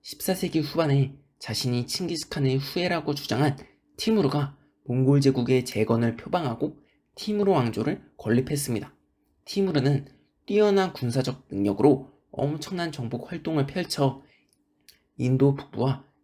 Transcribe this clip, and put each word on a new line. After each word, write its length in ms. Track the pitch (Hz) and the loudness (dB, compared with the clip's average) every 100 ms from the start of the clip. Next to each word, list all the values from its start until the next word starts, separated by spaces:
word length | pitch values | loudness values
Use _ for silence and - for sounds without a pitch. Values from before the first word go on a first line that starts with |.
십사 320 | - - - | -18 -8 -4
세기 240 | 214 180 165 | -2 -2 -2
후반에 580 | 147 165 160 139 131 - _ _ | -2 0 2 4 2 -2 _ _
자신이 480 | - 110 127 123 120 | -8 -4 -2 -2 -4
칭기즈칸의 680 | - 175 165 - 151 135 131 | -6 -4 -6 -6 -2 0 0
후예라고 580 | 139 180 175 170 151 | -2 -2 -2 -2 -2
주장한 420 | 143 - 117 147 135 - _ _ - | -6 -2 2 2 0 -12 _ _ -6
티무르가 600 | - 220 147 147 139 - _ _ - | 0 2 2 0 -4 -8 _ _ -4
몽골 340 | 127 131 139 | 0 4 6
제국의 440 | 135 131 120 131 | 4 2 2 2
재건을 520 | 120 107 107 117 117 117 | 0 -2 2 2 2 -2
표방하고 640 | - 180 147 117 151 - _ _ _ | -4 -2 -2 -4 -6 -8 _ _ _
티무르 380 | - - 208 202 | -12 -6 0 2
왕조를 500 | 175 117 107 117 190 - _ | 2 2 0 -4 -4 -10 _
건립했습니다. 760 | - 120 127 147 139 113 139 _ _ _ _ _ | 0 0 2 -4 -2 -4 -6 _ _ _ _ _
티무르는 600 | - 202 190 151 131 143 - _ _ _ - | -8 -2 0 2 2 0 -4 _ _ _ -2
뛰어난 460 | 202 208 196 185 | 2 4 4 2
군사적 540 | - 120 131 123 135 _ | -2 -2 -2 -2 -6 _
능력으로 640 | 98 101 98 131 143 - _ _ | -2 0 4 4 4 -2 _ _
엄청난 580 | - 147 151 - 185 170 | -4 -4 -4 -6 -6 -6
정복 400 | 139 117 123 - | -6 -6 -6 -8
활동을 360 | 170 160 156 139 | -8 -2 0 0
펼쳐 560 | 185 175 - 135 131 - _ _ _ _ _ _ _ _ - | -4 -6 0 0 0 -18 _ _ _ _ _ _ _ _ -4
인도 380 | 127 127 139 | 0 4 4
북부와 500 | 139 - 104 131 135 - _ | 2 -6 -4 -2 -2 -8 _